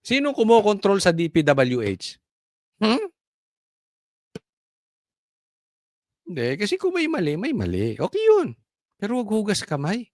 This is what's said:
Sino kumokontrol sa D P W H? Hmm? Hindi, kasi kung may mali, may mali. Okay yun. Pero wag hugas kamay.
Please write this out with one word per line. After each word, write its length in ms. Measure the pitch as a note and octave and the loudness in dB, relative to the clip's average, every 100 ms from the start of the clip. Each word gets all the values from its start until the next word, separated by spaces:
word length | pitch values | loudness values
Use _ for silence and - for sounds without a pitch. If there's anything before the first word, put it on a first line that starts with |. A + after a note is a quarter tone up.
Sino 320 | - C4 C#4+ | -2 -2 -2
kumokontrol 680 | C#4+ A3 A#3 G#3 G3+ G3 G3 | 0 6 6 6 2 2 4
sa 100 | F#3 | 2
D 160 | E3 E3+ | 2 0
P 160 | E3 | 2
W 400 | D3 C#3 C3 B2 | 4 4 2 0
H? 320 | G#2+ F#2+ - - _ _ _ _ _ _ | -2 -6 -10 -18 _ _ _ _ _ _
Hmm? 320 | G#3+ B3 G4+ _ _ _ _ _ _ _ _ _ _ _ _ - _ _ _ _ _ _ _ _ _ _ _ _ _ _ _ _ _ _ | 0 0 -4 _ _ _ _ _ _ _ _ _ _ _ _ -20 _ _ _ _ _ _ _ _ _ _ _ _ _ _ _ _ _ _
Hindi, 320 | - E3 A#2+ C#3+ | -14 -6 -4 -2
kasi 240 | G#3 F#4+ | -4 -2
kung 160 | F#4+ F4+ | -2 -2
may 80 | |
mali, 320 | D#4 D#4+ D#3+ D3 | -2 -2 -2 -4
may 160 | B3 | -4
mali. 480 | C4+ F2+ F2+ A2 G#2+ | -4 -4 -2 -4 -4
Okay 220 | D3+ G#4 | -4 0
yun. 320 | A4 G#4+ D4 A#2 _ _ _ _ | 4 4 2 -8 _ _ _ _
Pero 240 | G3+ B3 | -6 -4
wag 80 | G#3+ | -2
hugas 320 | G#3+ G#3 G3+ | -2 -2 -4
kamay. 480 | - D3 C#3+ A3 A#3 | -4 -4 -4 -6 -8